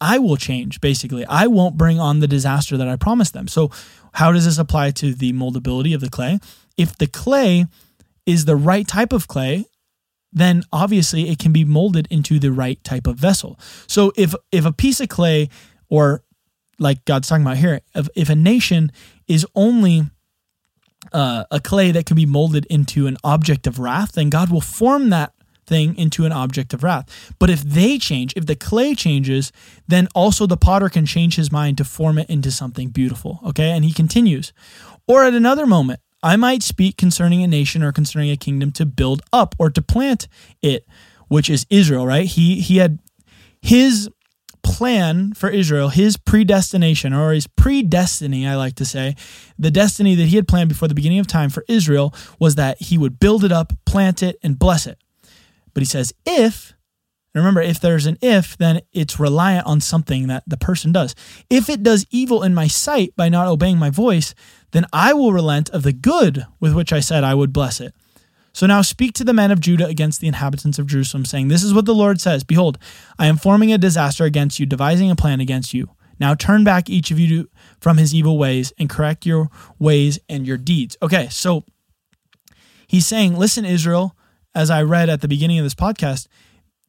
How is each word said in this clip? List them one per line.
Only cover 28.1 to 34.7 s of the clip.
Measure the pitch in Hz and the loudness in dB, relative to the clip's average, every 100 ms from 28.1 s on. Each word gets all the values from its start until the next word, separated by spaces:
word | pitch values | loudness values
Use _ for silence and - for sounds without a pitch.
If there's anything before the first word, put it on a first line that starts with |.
| 135 123 - | -6 -6 -6
if | 156 | -6
the | 151 | -6
clay | - 220 277 269 | -4 -2 0 -2
changes, | 170 143 135 135 139 - - - - | -2 -2 -2 -4 -4 -12 -20 -12 0
then | 180 180 185 | 0 2 0
also | 202 196 202 | 0 0 0
the | 175 | 0
potter | - 196 196 | 2 2 0
can | 175 151 | -2 -2
change | 175 170 160 | 0 -2 0
his | 147 | -2
mind | 151 147 139 | -2 -2 -2
to | 139 | -4
form | - 156 151 | -4 -2 -2
it | 160 | -2
into | 156 135 | -4 -4
something | 131 131 120 127 | -6 -8 -10 -8
beautiful, | 117 127 113 - - 233 | -4 -4 -4 -12 -12 -6
okay? | 143 156 | -2 0
And | 170 156 | 0 0
he | |
continues, | 160 160 240 233 135 - _ - | 0 0 2 2 0 -6 _ -20